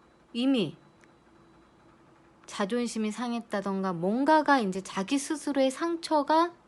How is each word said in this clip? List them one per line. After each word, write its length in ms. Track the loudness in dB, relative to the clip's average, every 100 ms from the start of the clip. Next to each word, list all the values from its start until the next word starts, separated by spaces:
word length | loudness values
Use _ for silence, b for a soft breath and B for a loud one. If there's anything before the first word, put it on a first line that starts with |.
| _ _ _
이미 440 | -2 2 2 0 -6 -20 _ _ _ _ _ _ _ _ _ _ _ _ _ _ _ -12
자존심이 640 | -4 -2 -2 -2 -2 -4
상했다던가 800 | -4 -6 -6 -6 -6 -4 -2 -2
뭔가가 680 | -2 0 0 4 4 6 4
이제 220 | 2 -4
자기 380 | -6 -6 -2 -2
스스로의 520 | -2 -6 -2 0 2
상처가 800 | 0 -4 -4 0 0 4 4 2 -2